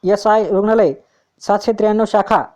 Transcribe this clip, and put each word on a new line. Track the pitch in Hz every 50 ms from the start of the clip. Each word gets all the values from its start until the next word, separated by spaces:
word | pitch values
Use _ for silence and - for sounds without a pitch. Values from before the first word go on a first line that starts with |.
| -
एसआय | 185 208 202 - 220 214 220 208 165
रुग्णालय, | 202 190 202 214 220 226 202 151 135 - _ _ _ _ _ _ _ _
सातशे | - - 202 202 - -
त्र्याण्णव | 220 208 220 214 208 220 226
शाखा | 208 - 214 196 - 220 175 - - _